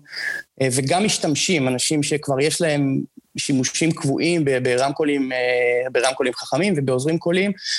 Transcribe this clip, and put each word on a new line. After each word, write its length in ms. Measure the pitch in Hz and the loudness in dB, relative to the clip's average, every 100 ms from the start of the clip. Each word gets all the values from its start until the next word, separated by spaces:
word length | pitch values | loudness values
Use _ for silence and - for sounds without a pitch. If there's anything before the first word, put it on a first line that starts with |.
| - - - - - - | -6 -8 -6 -6 -10 -4
אה, 60 | 131 | -2
וגם 340 | 127 135 175 214 | 0 0 0 0
משתמשים, 640 | - 175 143 - 170 127 | 0 0 0 0 2 0
אנשים 360 | 127 - 156 | 0 0 0
שכבר 360 | 143 147 147 135 | 0 -2 -2 0
יש 200 | 151 151 | 0 0
להם 400 | 170 147 139 135 - - _ - | 0 2 2 0 -4 -12 _ -8
שימושים 540 | - 135 131 - 165 | -2 0 0 0 0
קבועים 540 | 160 139 - 165 170 143 | 0 -2 0 2 2 2
ב-, 120 | 127 | 2
ברמקולים, 680 | 127 123 139 147 151 143 131 | 2 2 0 0 0 0 0
אה, 60 | 127 123 123 123 123 127 | 0 0 2 2 2 0
ברמקולים 420 | 127 123 131 131 | 0 0 0 -2
חכמים 400 | 120 - 131 202 165 | -2 -4 0 0 0
ובעוזרים 400 | 135 127 143 165 | 0 0 0 -2
קוליים, 340 | 170 180 202 190 - | 0 0 0 -2 -6